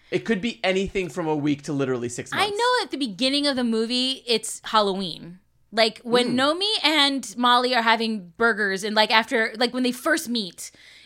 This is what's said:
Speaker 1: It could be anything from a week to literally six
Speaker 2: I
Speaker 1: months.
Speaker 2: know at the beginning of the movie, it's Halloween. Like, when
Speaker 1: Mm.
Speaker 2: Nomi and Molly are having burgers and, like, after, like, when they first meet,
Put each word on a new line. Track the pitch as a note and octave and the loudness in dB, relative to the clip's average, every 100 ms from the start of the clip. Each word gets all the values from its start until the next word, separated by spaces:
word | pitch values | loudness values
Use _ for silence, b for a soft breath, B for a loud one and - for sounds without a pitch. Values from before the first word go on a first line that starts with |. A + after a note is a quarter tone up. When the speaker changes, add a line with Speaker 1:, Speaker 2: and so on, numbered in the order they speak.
| _ | _
Speaker 1:
It | F#3 F#3 | -4 -2
could | A3 | -2
be | A#3 - | -2 -2
anything | F#3 F#3+ F#3+ G3+ F3+ | 0 0 0 -2 -4
from | D#3+ D#3+ | -4 -2
a | D#3 | 0
week | D3 C#3+ | 0 -2
to | D3 | -2
literally | C#3+ C3+ B2+ A#2+ | -2 0 0 -2
six | A#2+ B2 | -6 -6
Speaker 2:
I | D#4+ G4+ | -2 -2
Speaker 1:
months. | G4+ | 0
Speaker 2:
know | A#4+ B4 | 2 2
at | G4 | -2
the | C#4+ | -4
beginning | C4+ F3+ C4 C#4+ C#4+ | -6 -2 0 2 0
of | B3+ | 0
the | |
movie, | A#3+ A3 A3+ B3 B3+ C4 - | 0 0 0 0 -2 -4 -2
it's | A3+ A3+ - | -2 -2 -10
Halloween. | - A3 G3+ F#3+ F#3+ D3+ D#3 F3+ _ _ _ | 0 2 2 0 -6 -8 -14 -18 _ _ _
Like, | G#3 A3+ A3 | 0 0 0
when | - A#3+ B3 A#3+ | 0 2 2 2
Speaker 1:
Mm. | C#4 E4 | 2 0
Speaker 2:
Nomi | G4+ G#4+ | -2 0
and | D4 D#4 C#4 C#4 - A#3+ | 2 4 2 0 -6 -2
Molly | B3 B3 B3 | 4 4 4
are | B3 | 2
having | A3+ A3 A3+ A3 F3 - | 4 2 0 -4 -8 0
burgers | A#3 G#3 G#3 F#3+ | 0 2 0 -2
and, | G#3 | 0
like, | G#3+ G#3+ | 2 4
after, | A3+ A3+ C4 A3 A3 | 4 4 0 0 0
like, | A#3+ | -2
when | B3+ | 0
they | B3+ | -2
first | B3 E4 D#4+ C4+ | 0 0 0 -2
meet, | A#3+ F#3+ - - b b b | -6 -6 -10 -16 b b b